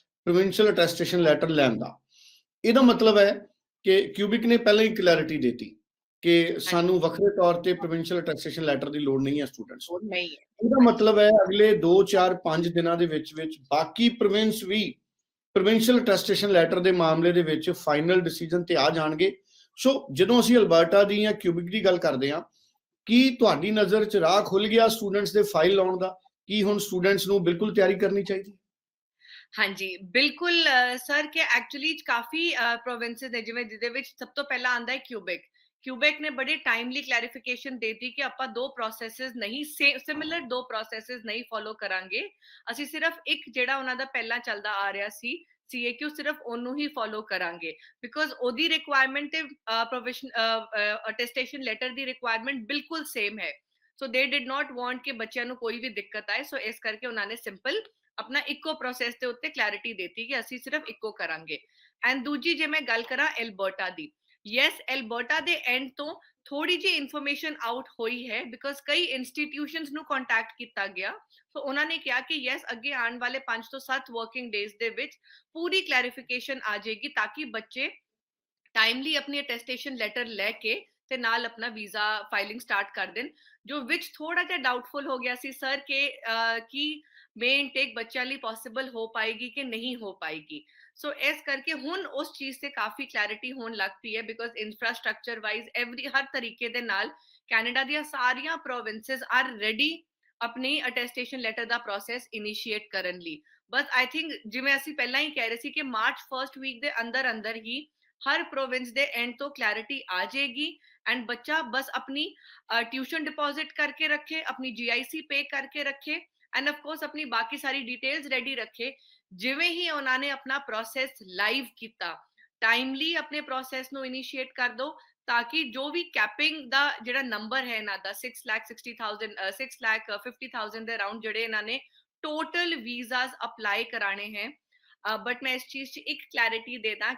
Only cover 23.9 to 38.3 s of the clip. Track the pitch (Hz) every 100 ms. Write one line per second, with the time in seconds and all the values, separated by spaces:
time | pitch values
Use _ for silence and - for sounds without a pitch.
23.9 | 214 214 202 160 202 - 196 214 226 226
24.9 | 226 202 202 196 208 202 165 175 196 185
25.9 | 180 185 - _ _ - 208 202 208 -
26.9 | 185 185 196 185 202 170 175 214 214 185
27.9 | 190 196 202 202 196 202 - _ _ _
28.9 | _ _ _ _ - _ - 202 190 190
29.9 | 180 185 247 294 302 349 339 311 254 247
30.9 | 247 - 285 302 311 311 240 233 285 311
31.9 | 311 - 233 233 320 339 254 233 233 247
32.9 | 240 233 233 262 233 220 233 226 214 233
33.9 | 247 269 - 247 - 277 254 247 240 233
34.9 | 262 254 220 180 170 - _ _ _ 262
35.9 | 247 294 302 302 254 269 302 262 226 247
36.9 | 269 262 233 240 220 254 247 277 254 220
37.9 | 226 247 262 262